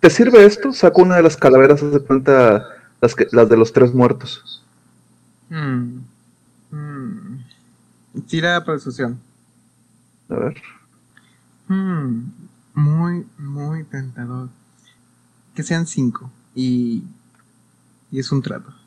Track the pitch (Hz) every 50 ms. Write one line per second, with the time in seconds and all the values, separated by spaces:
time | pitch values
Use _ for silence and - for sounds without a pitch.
0 | - 170 - - 233 254 247 226 202 208 208 - - 277 262 - - 175 165 185
1 | 180 185 180 175 170 165 151 - - 139 127 131 135 135 147 143 147 147 143 139
2 | 135 - 135 135 135 139 139 131 127 117 104 104 113 - - - _ _ _ _
3 | - 117 - - 113 - - 117 117 110 117 113 113 113 - - 131 123 123 127
4 | 123 120 107 - - - - - _ - - - _ _ _ _ _ _ _ _
5 | _ _ _ _ _ _ _ _ _ _ 165 160 151 139 131 123 123 120 123 127
6 | 127 - _ _ _ _ _ _ _ _ _ _ _ _ - 151 147 147 147 139
7 | 131 120 - 107 - - 120 131 123 - _ _ _ _ _ _ _ _ _ _
8 | _ _ _ - - - - 165 160 170 175 180 170 - 160 143 - 139 127 117
9 | 135 120 120 123 _ _ _ _ _ _ _ _ _ _ _ _ _ _ _ _
10 | _ _ _ _ _ _ - - - 123 - - _ - - _ _ _ _ _
11 | _ _ _ _ _ _ _ _ _ _ _ _ _ _ 190 190 190 190 180 160
12 | 143 131 120 113 120 - - _ - - _ _ _ _ _ - 147 147 151 160
13 | 170 170 175 175 170 - _ _ 147 139 143 143 147 147 156 160 156 151 - 135
14 | 135 131 123 120 120 120 123 127 127 127 127 _ _ _ _ _ _ _ _ _
15 | _ _ _ _ _ _ _ _ _ _ _ - 156 - 170 165 165 160 - -
16 | 135 123 113 - - 127 - _ _ _ _ 127 127 127 123 123 123 117 117 113
17 | - - - _ _ _ _ _ _ _ _ _ _ _ _ _ _ _ _ _
18 | _ _ - 135 131 - - 139 127 - 104 92 - - - _ _